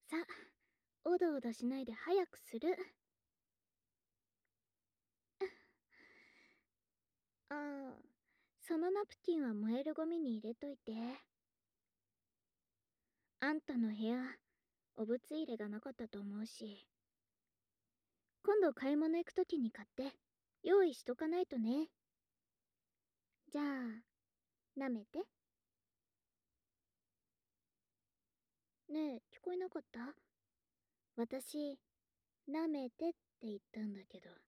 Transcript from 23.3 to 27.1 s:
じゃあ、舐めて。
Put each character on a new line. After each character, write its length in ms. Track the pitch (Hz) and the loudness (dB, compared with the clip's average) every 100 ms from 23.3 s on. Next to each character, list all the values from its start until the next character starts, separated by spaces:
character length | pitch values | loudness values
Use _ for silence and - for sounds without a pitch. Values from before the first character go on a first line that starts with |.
| _ _ | _ _
じ 80 | 294 | -2
ゃ 20 | |
あ、 40 | 294 269 240 220 - _ _ _ _ _ _ - | -2 -2 -4 -8 -14 _ _ _ _ _ _ -4
舐 100 | 269 | -2
め 160 | 233 208 | -2 -4
て。 140 | 294 403 _ _ _ _ _ _ _ _ _ _ _ _ _ _ _ _ _ _ | -6 -6 _ _ _ _ _ _ _ _ _ _ _ _ _ _ _ _ _ _